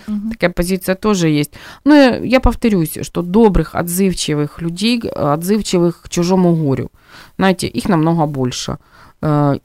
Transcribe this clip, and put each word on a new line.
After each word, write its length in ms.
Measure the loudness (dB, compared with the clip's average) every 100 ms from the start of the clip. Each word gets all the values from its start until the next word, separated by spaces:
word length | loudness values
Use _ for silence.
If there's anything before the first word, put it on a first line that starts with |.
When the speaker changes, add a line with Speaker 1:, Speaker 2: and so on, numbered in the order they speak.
| -8
Speaker 1:
Мгм. 240 | -8 -8
Speaker 2:
Такая 200 | -4 -4
позиция 440 | -2 -2 -2 -2
тоже 340 | -2 0 0 2
есть. 240 | 0 -2 -8 -20 -2
Но 100 | 4
я, 220 | 6 6 4
я 240 | 0 2
повторюсь, 580 | 2 0 0 0 -2 -6
что 200 | -8 -8
добрых, 520 | 0 4 4 4 -2
отзывчивых 880 | -4 -4 0 0 -2 -4 -2 -4 -6
людей, 380 | -8 -4 -2 -2
отзывчивых 1000 | -4 -4 -2 -2 -2 -2 0 0 0 -2
к 60 | -6
чужому 460 | -4 0 2 2
горю, 360 | 2 0 -2 -6 _ _ -20 -14 -2
знаете, 280 | 0 0 -4
их 220 | -4 -2
намного 380 | 0 2 0 -2
больше. 500 | -2 -4 -6 -8 -10 _ -20 -20 _
Э, 360 | -2 0 0 -2